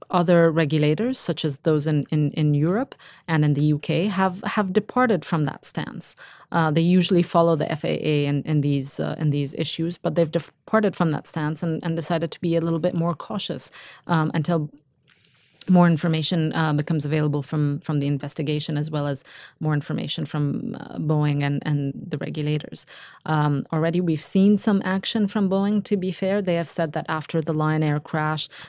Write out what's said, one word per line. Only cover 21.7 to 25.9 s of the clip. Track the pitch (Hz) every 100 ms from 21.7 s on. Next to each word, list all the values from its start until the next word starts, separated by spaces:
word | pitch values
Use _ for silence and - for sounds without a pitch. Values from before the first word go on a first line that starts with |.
| 143 139 131 185
the | 143
regulators. | - 151 147 151 - - - - - -
Um, | - 156 147 139 -
already | 160 165 175
we've | 175 156
seen | - 190 202 208
some | 220 196
action | 185 196 - 220 202
from | 214 190
Boeing, | 196 202 208
to | -